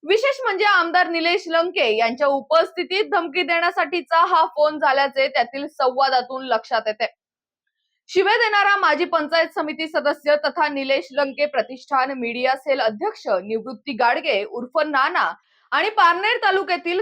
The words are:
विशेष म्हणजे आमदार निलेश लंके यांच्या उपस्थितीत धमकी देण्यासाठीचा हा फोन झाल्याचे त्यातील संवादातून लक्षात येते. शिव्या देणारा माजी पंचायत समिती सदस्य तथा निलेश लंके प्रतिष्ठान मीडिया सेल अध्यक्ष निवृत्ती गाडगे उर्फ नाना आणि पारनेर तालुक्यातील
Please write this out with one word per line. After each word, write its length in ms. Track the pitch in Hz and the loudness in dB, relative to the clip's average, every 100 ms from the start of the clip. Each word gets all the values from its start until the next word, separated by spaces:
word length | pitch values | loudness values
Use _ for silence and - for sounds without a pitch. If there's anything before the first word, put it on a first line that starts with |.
| 302 | 2
विशेष 340 | 427 539 539 | 2 2 0
म्हणजे 220 | 494 381 415 | -2 0 2
आमदार 440 | 381 339 349 339 | 4 2 0 0
निलेश 340 | 330 330 359 349 | 0 0 0 0
लंके 500 | 330 349 370 254 214 | 0 0 0 0 2
यांच्या 300 | 226 247 285 | 0 0 0
उपस्थितीत 760 | 277 - 320 359 - 330 370 427 | 0 2 2 2 -4 -4 -2 0
धमकी 300 | 381 339 302 | 0 -2 -4
देण्यासाठीचा 840 | 349 339 349 349 330 349 277 320 359 | 0 0 0 -2 -4 -4 0 2 2
हा 200 | 359 370 | 2 0
फोन 340 | 294 302 302 | 2 0 2
झाल्याचे 480 | 294 269 277 269 269 | 0 2 0 0 -2
त्यातील 400 | 269 240 269 285 | 0 -2 -4 -10
संवादातून 800 | - 262 254 269 254 240 262 262 | -2 0 2 2 2 -2 -10 -2
लक्षात 360 | 226 - 226 220 | -2 0 -4 -2
येते. 260 | 214 226 _ _ _ _ _ _ _ _ _ _ | -4 -6 _ _ _ _ _ _ _ _ _ _
शिव्या 240 | 359 392 | 0 2
देणारा 460 | 466 453 415 403 403 | 2 2 2 2 2
माजी 260 | 349 294 349 | 2 0 0
पंचायत 420 | 330 302 330 330 381 | -2 0 0 0 -2
समिती 320 | 311 262 320 | -6 -6 -4
सदस्य 480 | 320 285 294 294 294 | -2 -2 -2 0 0
तथा 320 | 294 311 294 | 0 -2 -2
निलेश 400 | 277 269 269 359 | -2 -2 -2 -2
लंके 340 | 262 277 254 294 | -2 -2 0 -2
प्रतिष्ठान 680 | 269 220 254 - 269 262 | 0 -4 -8 -4 -2 0
मीडिया 440 | 269 240 233 254 269 | -4 -6 -2 -2 -2
सेल 240 | 294 262 | -2 0
अध्यक्ष 480 | 226 214 403 427 277 | 0 -2 -6 -6 -2
निवृत्ती 640 | 190 196 220 220 247 - | -2 -2 -6 -6 -12 -10
गाडगे 520 | 226 240 277 330 214 | 0 2 2 0 -2
उर्फ 440 | 214 240 247 320 302 | -2 -8 -4 -2 0
नाना 460 | 277 285 349 185 170 _ _ _ | 0 0 0 -2 -4 _ _ _
आणि 180 | 277 381 | -2 0
पारनेर 480 | 427 349 359 415 480 | 4 4 4 0 0
तालुक्यातील 640 | 415 381 370 349 339 359 | 2 0 0 -4 -2 -4